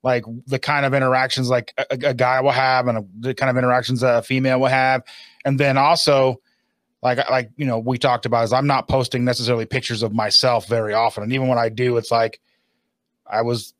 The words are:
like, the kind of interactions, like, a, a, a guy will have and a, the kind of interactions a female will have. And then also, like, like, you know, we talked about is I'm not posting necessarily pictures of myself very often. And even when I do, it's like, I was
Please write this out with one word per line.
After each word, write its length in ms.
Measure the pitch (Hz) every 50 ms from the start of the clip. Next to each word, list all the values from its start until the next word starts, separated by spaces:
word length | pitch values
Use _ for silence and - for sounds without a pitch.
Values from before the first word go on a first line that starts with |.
| -
like, 220 | 131 127 120 104 110 117 120 - -
the 120 | 139 135
kind 260 | - - 151 143 139
of 80 | 135 131
interactions, 560 | 139 131 127 127 127 131 131 - 131 127 123
like, 240 | 127 123 117 - - -
a, 80 | 135 -
a, 180 | 135 127 135 143
a 40 | 127
guy 280 | 120 127 123 131 131
will 100 | 131 139
have 360 | 127 127 131 131 131 127 123 123
and 80 | 117 113
a, 80 | 104 95 92 107
the 120 | 117 131 127
kind 160 | - 143 131
of 60 | 123
interactions 480 | 127 123 123 123 127 120 - 131 120 127
a 180 | 127 120 117
female 380 | 110 - 131 131 131 135 131 127
will 80 | 131 131
have. 340 | 131 131 131 131 131 127 - - - - - - _ _ -
And 120 | 139 135 131
then 200 | 143 139 131 139
also, 640 | 139 147 170 165 - - 143 135 131 131 123 - _ _ _ _ _ _ _ _ _ _ _ _
like, 160 | - 127 127 120 135 -
like, 220 | 123 131 120 110 -
you 100 | - 147
know, 140 | 131 117 113
we 180 | 113 120 131 120
talked 280 | - 135 123 120 -
about 180 | 120 117 117 117
is 80 | 113
I'm 160 | 120 127 139 143
not 220 | 139 131 123 -
posting 340 | - 135 123 - - 127 120
necessarily 420 | 127 123 - 120 117 123 113 113
pictures 380 | 110 - 131 - - 120 104 117
of 100 | 110 104
myself 540 | 113 107 104 - - - 127 120 113 - -
very 260 | 117 117 110 107 104
often. 300 | 110 117 113 - - 104
And 80 | 110
even 160 | 127 131 131 127
when 100 | 127 120
I 120 | 117 113
do, 260 | 110 107 127 123 120
it's 160 | 117 110 -
like, 300 | 120 113 113 113 - - _ _ _ _ _ _ _ _ _ _ _ _ _ _ _ _ _
I 160 | - - 110 113
was 300 | 117 120 113 101 - _